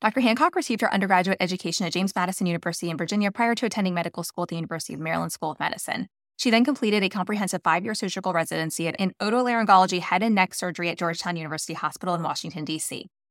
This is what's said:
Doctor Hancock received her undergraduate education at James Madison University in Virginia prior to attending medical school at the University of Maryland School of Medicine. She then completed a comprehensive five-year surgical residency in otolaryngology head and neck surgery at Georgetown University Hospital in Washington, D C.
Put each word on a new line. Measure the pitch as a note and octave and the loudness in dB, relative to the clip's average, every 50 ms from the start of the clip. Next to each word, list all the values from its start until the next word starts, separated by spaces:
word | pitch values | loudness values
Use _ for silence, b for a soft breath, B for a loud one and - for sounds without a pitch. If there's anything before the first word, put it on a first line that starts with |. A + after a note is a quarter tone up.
Doctor | - A3 - C4+ | 0 0 2 4
Hancock | B3 A3+ A3+ B3+ D#4 F4+ - | 4 4 4 4 2 2 2
received | F4+ - - A#3 G#3+ | 0 0 0 0 0
her | A#3 - | 0 2
undergraduate | - G3 G3 F#3+ F#3+ F3+ F3+ G3 F#3 - | 2 2 2 4 4 4 4 4 2 0
education | F#3+ F3 F#3 F3+ - G3 F#3 - F#3 | 0 -2 -2 -2 -4 -4 -2 -2 -2
at | E3 - | -2 -2
James | F3+ F#3+ F#3+ - | 0 -2 0 0
Madison | G3 F3+ F#3 F#3 - F#3+ | -2 -2 -2 -2 0 0
University | F3 E3+ E3 - F3 E3 - F3+ E3+ | 0 0 0 -2 -4 -4 -4 -4 -4
in | D#3+ | -2
Virginia | D3 E3+ D#3 G#3 G#3 G#3 G3+ | -2 -2 -2 0 0 0 0
prior | G3 - A#3 A#3 A#3 | 2 2 2 2 2
to | - B3 | 2 0
attending | G#3+ - G#3+ F#3+ F#3 F3 | -2 0 0 0 0 0
medical | E3+ E3+ F3 - - E3 | 0 -4 -4 -6 -8 -8
school | - - - | -6 -4 -6
at | F3 - | -4 -4
the | E3+ | -4
University | E3 E3 - E3 D#3+ - - D#3+ | -4 -4 -4 -6 -8 -8 -8 -8
of | D3 | -6
Maryland | D#3 D#3+ E3 E3 E3 E3 | -4 -2 -2 -2 -2 -4
School | - - E3+ D#3 | -6 -6 -6 -6
of | D3+ - | -4 -4
Medicine. | D3+ D#3 - - - - - - F#3+ - _ _ _ _ _ | -4 -4 -4 -6 -8 -6 -6 -6 -6 -8 _ _ _ _ _
She | - - B3 | -2 2 4
then | A3 A#3 B3 | 4 4 4
completed | D4 C4+ - - G#3+ G#3 G#3 G3 | 4 2 0 2 2 2 2 2
a | F#3 | 0
comprehensive | - G3+ F#3 G3 G#3 G#3 G3+ F3+ - F3 - | 0 -2 -2 -2 -2 -2 -2 -2 -4 -2 0
five-year | E3+ D#3+ F3+ G3 A3+ G#3+ | 2 2 2 0 -2 -4
surgical | - G#3+ F#3 - F#3+ F#3+ F#3 E3+ | -4 -4 -4 -4 -4 -4 0 0
residency | E3 D#3+ - E3 D#3+ D#3+ D#3+ - - E3 | 0 0 0 -2 -2 -2 -2 -2 -2 -2
in | E3 - - F#3+ F#3 - - | -2 0 0 -2 -2 0 -2
otolaryngology | - G#3+ A3+ B3 B3+ B3 A#3+ A3+ G#3+ G3 G3 F#3 F#3 F#3 F#3 F3 | -2 0 2 2 2 2 2 2 6 8 8 8 8 6 4 -2
head | E3 - F3+ F#3 G#3+ | 0 0 0 2 2
and | A#3 G#3+ | 4 4
neck | F#3+ F#3 - - | 4 4 2 0
surgery | - F#3+ F3+ E3 - F3 E3+ | -4 -4 -4 -4 -2 -4 -4
at | - | -2
Georgetown | - F3 E3 E3+ - - F3 F3 | -2 -2 -2 -2 -4 -4 -6 -6
University | E3 D#3+ D3+ D#3 D#3 - - D#3 | -6 -6 -6 -6 -6 -6 -8 -6
Hospital | - - D3 - - - F#3 F3 | -4 -6 -6 -6 -4 -4 -2 -2
in | E3 - | -2 -2
Washington, | C#3+ A#2 - - - - D#3+ D3+ | -2 -4 -6 -8 -8 -8 -8 -6
D | C#3+ D#3 D3+ | -6 -4 -6
C. | - - - - - - _ _ _ _ | -6 -6 -8 -10 -12 -14 _ _ _ _